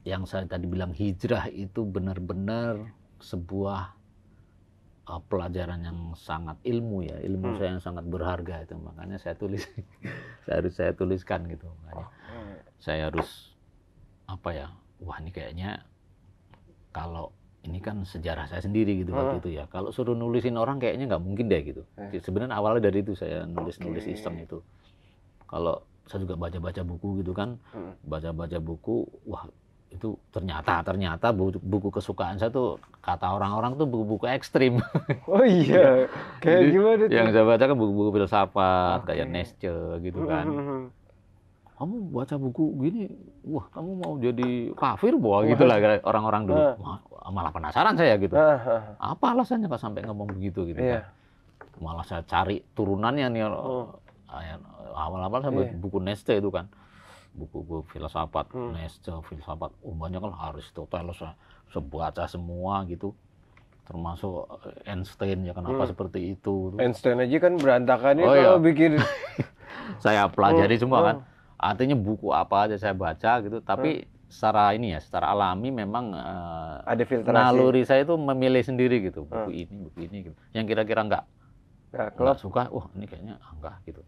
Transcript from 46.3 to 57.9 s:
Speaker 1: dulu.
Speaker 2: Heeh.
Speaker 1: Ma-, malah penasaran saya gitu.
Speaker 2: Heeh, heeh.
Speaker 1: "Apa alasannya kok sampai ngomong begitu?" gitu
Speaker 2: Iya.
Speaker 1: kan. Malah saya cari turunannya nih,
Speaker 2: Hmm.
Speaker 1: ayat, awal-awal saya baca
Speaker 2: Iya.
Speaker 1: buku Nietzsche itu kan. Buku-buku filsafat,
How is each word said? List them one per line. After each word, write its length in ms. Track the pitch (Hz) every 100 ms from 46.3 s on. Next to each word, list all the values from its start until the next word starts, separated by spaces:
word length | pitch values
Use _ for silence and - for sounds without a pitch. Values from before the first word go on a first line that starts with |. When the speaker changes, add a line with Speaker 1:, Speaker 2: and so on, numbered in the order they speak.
| 104 104
Speaker 1:
dulu. 120 | 101
Speaker 2:
Heeh. 160 | 98 98
Speaker 1:
Ma-, 240 | 98 92 _ - -
malah 200 | - 82
penasaran 420 | - 80 123 202
saya 240 | 165 160 107
gitu. 160 | 95
Speaker 2:
Heeh, 240 | 143 156 139
heeh. 220 | 120 113 107 104
Speaker 1:
"Apa 300 | 101 - 254
alasannya 360 | 240 226 233 202
kok 100 | 120
sampai 220 | 110 104
ngomong 240 | 107 101 101
begitu?" 340 | 95 98 98 85
gitu 140 | 85
Speaker 2:
Iya. 220 | 127 117
Speaker 1:
kan. 0 | - _ _ _ _ _ - -
Malah 240 | 80 82
saya 180 | 82 85
cari 380 | 85 95 92 101 _
turunannya 560 | - 101 98 113 143 131
nih, 120 | 113
Speaker 2:
Hmm. 460 | 107 - - 127 117 - _ _ _
Speaker 1:
ayat, 320 | - 80 80 - - -
awal-awal 480 | - 78 92 95 120
saya 140 | 143
baca 120 | 135 123
Speaker 2:
Iya. 80 | 87
Speaker 1:
buku 220 | 95 95
Nietzsche 340 | 92 104 -
itu 160 | 107 101
kan. 160 | 92 95 _ _ - - - _
Buku-buku 480 | - 80 80 78 80
filsafat, 560 | 78